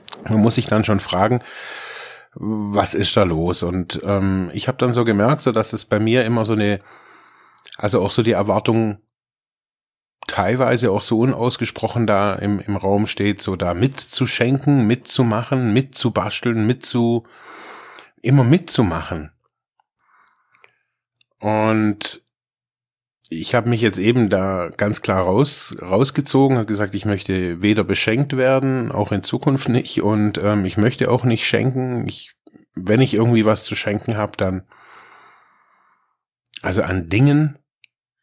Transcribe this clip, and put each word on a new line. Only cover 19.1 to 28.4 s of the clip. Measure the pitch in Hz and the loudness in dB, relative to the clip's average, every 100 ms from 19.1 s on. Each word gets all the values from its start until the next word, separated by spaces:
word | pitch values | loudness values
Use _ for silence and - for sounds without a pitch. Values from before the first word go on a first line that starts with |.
| 82 80 _ _ _ _ _ _ _ _ _ _ _ _ _ _ _ _ _ _ _ _ - | -10 -10 _ _ _ _ _ _ _ _ _ _ _ _ _ _ _ _ _ _ _ _ -6
Und | 104 107 110 110 107 104 - - _ _ _ _ _ _ _ _ _ _ - | -2 0 2 2 0 -2 -6 -12 _ _ _ _ _ _ _ _ _ _ -12
ich | 82 - 120 | -10 -2 -2
hab | 113 | 0
mich | 113 | 0
jetzt | 110 92 | 0 2
eben | 104 127 104 | 2 4 2
da | 95 95 92 85 - | 2 0 -2 -4 -2
ganz | 104 104 | -2 -2
klar | - 95 | 0 0
raus-, | 92 101 147 - - 95 | 2 2 2 -2 -8 -10
rausgezogen, | 90 98 135 - 139 135 135 127 | 0 2 2 -2 0 4 4 2
hab | 107 | 0
gesagt, | 104 101 101 | -2 -4 -4
ich | 104 | -2
möchte | 98 - 95 90 85 | -2 -2 -2 -2 0
weder | 104 107 | 2 2
beschenkt | 101 95 110 117 139 | 0 0 0 0 0
werden, | 131 | 0